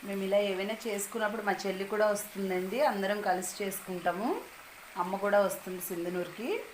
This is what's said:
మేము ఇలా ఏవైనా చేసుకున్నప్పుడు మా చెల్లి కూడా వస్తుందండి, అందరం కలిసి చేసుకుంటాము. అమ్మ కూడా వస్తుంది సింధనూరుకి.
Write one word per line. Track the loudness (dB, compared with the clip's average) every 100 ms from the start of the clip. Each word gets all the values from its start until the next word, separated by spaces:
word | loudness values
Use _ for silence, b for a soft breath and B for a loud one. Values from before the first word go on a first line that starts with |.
| -4
మేము | -2 2
ఇలా | 4 4
ఏవైనా | 2 0 -2
చేసుకున్నప్పుడు | -2 -2 -2 0 0 0 0
మా | 0
చెల్లి | 0 -2 -2
కూడా | 2 4
వస్తుందండి, | 4 -2 -4 0 0 0 4 4
అందరం | 4 0 0 2
కలిసి | 0 0 -4
చేసుకుంటాము. | -4 -4 -6 -2 0 0 0 -2 -4 -16 -18 -18 -14 -4
అమ్మ | -2 0
కూడా | 4 6 6
వస్తుంది | 2 -6 -6 -4
సింధనూరుకి. | -4 -2 -2 -2 -4 -2 -2 -4